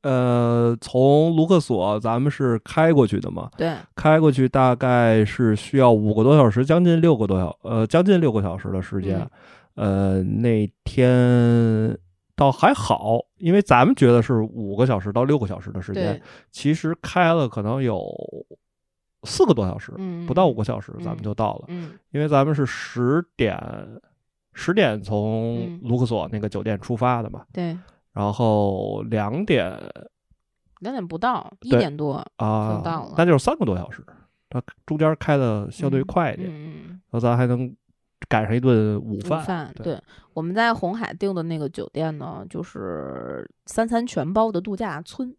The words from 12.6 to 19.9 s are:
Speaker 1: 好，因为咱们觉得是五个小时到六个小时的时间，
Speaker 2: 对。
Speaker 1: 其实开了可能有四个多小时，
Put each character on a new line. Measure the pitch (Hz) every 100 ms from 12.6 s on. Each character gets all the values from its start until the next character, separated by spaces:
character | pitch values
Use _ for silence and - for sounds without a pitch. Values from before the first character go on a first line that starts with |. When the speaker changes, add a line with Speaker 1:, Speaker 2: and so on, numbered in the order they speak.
| 185
Speaker 1:
好， | 277 - 107 104 117 - _
因 | 170
为 | 196
咱 | 196 123 139
们 | 262
觉 | 127
得 | 120
是 | 110 117
五 | 110 - 104 101
个 | 127
小 | 107
时 | 98
到 | 107
六 | 131 147
个 | 101
小 | 85
时 | 95
的 | 101
时 | 92
间， | 98 98 104
Speaker 2:
对。 | - - _
Speaker 1:
其 | - 139
实 | 160 160 170
开 | - - 170
了 | 165 131
可 | 110
能 | 104 131
有 | 127 101 50 50 - - - - _ _ _ _ _ _
四 | - - 330
个 |
多 | 127 95
小 | -
时， | -